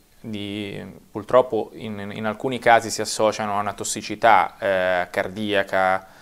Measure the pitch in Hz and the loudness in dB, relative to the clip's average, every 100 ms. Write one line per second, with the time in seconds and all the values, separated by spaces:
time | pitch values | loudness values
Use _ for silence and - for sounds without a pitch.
0 | _ _ 120 107 101 101 101 101 95 - | _ _ -12 -10 -8 -8 -8 -10 -14 -18
1 | - 110 104 127 127 110 - 78 113 104 | -16 -12 2 4 4 0 -4 -8 -12 -10
2 | 101 104 110 104 135 123 117 117 107 - | -10 -8 -6 -4 -4 0 6 6 4 -4
3 | 107 - 107 104 107 101 104 98 107 107 | -4 0 0 0 -2 -2 -4 -6 -6 -8
4 | - 101 117 101 - - 101 95 92 90 | -8 2 6 6 4 -2 -2 0 0 0
5 | 90 - 95 95 104 101 98 95 92 92 | -2 -4 -4 -4 -2 0 0 0 2 0
6 | - - | -4 -20